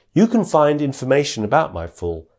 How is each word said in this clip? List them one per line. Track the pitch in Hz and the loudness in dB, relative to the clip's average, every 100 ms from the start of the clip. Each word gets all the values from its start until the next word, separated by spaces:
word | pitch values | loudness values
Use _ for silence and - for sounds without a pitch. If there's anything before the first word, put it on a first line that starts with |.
| _ 165 | _ 2
You | 226 | 2
can | 233 | 2
find | 175 156 147 147 | 2 2 4 2
information | 143 131 127 135 143 113 107 | -4 -4 0 0 0 -4 0
about | 143 160 87 | 0 0 -6
my | 85 | -10
full | - 87 82 - | -8 -8 -8 -12